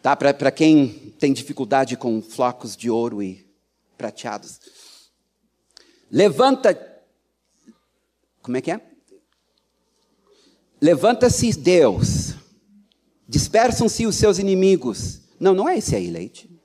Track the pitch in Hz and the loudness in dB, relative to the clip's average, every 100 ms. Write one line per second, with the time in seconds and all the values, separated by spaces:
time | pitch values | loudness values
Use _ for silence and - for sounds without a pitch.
0 | 131 139 139 139 135 - 160 156 135 - | -2 0 0 0 -2 2 4 6 2 -4
1 | - _ 147 135 - 147 117 135 131 123 | -20 _ -2 -2 -8 -10 -2 -2 -2 -4
2 | 123 110 107 - 123 123 117 - 117 113 | -4 -4 -6 -4 -4 -4 -16 -10 -4 -4
3 | 117 101 98 92 _ _ _ _ _ _ | -4 -8 -10 -12 _ _ _ _ _ _
4 | 110 - 120 104 - - _ _ - - | -14 -12 -12 -12 -16 -20 _ _ -20 -20
5 | _ _ _ _ _ _ _ - _ _ | _ _ _ _ _ _ _ -20 _ _
6 | _ 127 202 208 262 262 214 175 - - | _ 2 2 2 0 2 0 -2 -10 -20
7 | _ _ _ _ _ _ _ _ _ _ | _ _ _ _ _ _ _ _ _ _
8 | _ _ _ _ - 127 143 208 _ _ | _ _ _ _ -8 -6 -6 -8 _ _
9 | _ _ _ _ _ _ _ _ _ _ | _ _ _ _ _ _ _ _ _ _
10 | _ _ _ _ _ _ _ _ 151 160 | _ _ _ _ _ _ _ _ 2 4
11 | 214 240 247 - 240 - 143 180 131 85 | 2 2 0 2 -2 0 2 4 4 2
12 | - - - - _ _ _ _ _ _ | -2 -2 -6 -14 _ _ _ _ _ _
13 | _ _ - 139 - 214 247 - 226 - | _ _ -4 -2 2 2 2 0 -2 -2
14 | 226 202 208 185 196 190 190 185 123 98 | -4 2 2 2 0 2 4 2 0 -8
15 | 113 - _ _ 185 185 247 233 - 113 | -10 -12 _ _ 2 2 0 -2 -2 -4
16 | 87 82 92 - _ 170 | -4 -10 -12 -18 _ -20